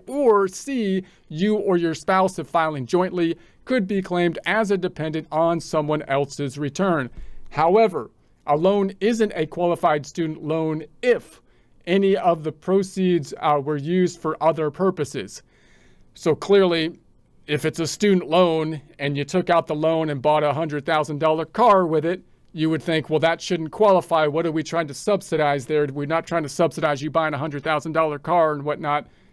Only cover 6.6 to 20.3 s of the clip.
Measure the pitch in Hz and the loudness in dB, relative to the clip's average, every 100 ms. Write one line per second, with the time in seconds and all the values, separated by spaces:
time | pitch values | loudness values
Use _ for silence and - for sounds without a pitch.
6.6 | 143 143 190 160 123 - - - - 143 | -6 -2 0 0 -4 -10 -12 -12 -8 0
7.6 | 165 214 214 160 110 _ _ _ - 151 | 4 4 4 0 -8 _ _ _ -2 2
8.6 | 185 202 196 196 208 226 214 - 156 170 | 2 2 0 -2 0 0 0 -2 -4 -2
9.6 | 175 170 170 151 135 - 160 156 151 160 | 0 2 2 0 -2 -6 -6 -6 -4 -2
10.6 | 160 156 - - 247 214 - - _ _ | -2 -4 -8 -4 0 0 -2 -20 _ _
11.6 | _ _ - 196 196 196 180 165 151 - | _ _ -2 2 2 2 0 0 -2 -6
12.6 | - 190 190 196 185 170 131 - 156 147 | 0 0 0 0 2 2 -2 -4 0 0
13.6 | 139 147 147 185 180 - 160 156 156 160 | 0 -4 0 2 2 0 -6 0 0 0
14.6 | 151 147 185 185 139 127 98 - - _ | -2 0 0 0 -4 -8 -10 -14 -20 _
15.6 | _ _ _ - _ - 165 147 - 202 | _ _ _ -20 _ -4 -2 0 4 4
16.6 | 185 165 160 - _ _ _ _ - 147 | 4 2 -2 -6 _ _ _ _ -6 -2
17.6 | 156 160 156 - 208 185 143 165 180 160 | -2 -2 -4 0 2 2 4 4 4 2
18.6 | 156 156 - - 143 143 143 185 180 170 | -2 -6 -12 -6 -4 -4 -2 -2 2 2
19.6 | 165 151 156 165 156 139 147 | 2 0 0 0 -2 0 2